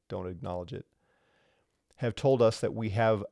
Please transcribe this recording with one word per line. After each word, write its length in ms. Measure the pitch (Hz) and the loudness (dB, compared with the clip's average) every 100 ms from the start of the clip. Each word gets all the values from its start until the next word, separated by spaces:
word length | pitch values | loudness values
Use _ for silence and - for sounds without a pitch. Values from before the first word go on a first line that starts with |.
| - | -12
don't 180 | 95 92 | -8 -8
acknowledge 460 | 87 90 90 87 | -8 -8 -8 -8
it, 120 | - - _ _ _ _ _ _ _ _ _ _ _ | -12 -16 _ _ _ _ _ _ _ _ _ _ _
have 160 | 120 | -6
told 280 | - 139 131 | 0 2 6
us 180 | 113 - | 4 4
that 140 | - | -4
we 160 | 110 107 | -2 -2
have 340 | 104 113 104 101 | 2 2 2 -2